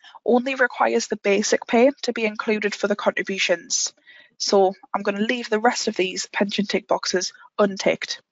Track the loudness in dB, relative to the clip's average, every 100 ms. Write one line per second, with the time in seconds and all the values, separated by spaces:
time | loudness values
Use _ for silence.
0 | -18 -10 2 2 2 0 0 2 0 0
1 | -2 -4 0 2 2 0 2 4 4 4
2 | -6 -2 -4 -4 -2 0 -2 -2 -2 0
3 | -2 -2 -4 -2 0 0 -2 -4 -4 -8
4 | _ -20 -20 _ 2 4 4 2 -8 -6
5 | -4 -2 -2 -2 -2 0 2 0 -4 -2
6 | -2 -4 -8 -2 -2 -2 -2 -4 -2 -4
7 | -2 -4 -4 -10 -20 0 0 2 -2 -2
8 | -4 -12 _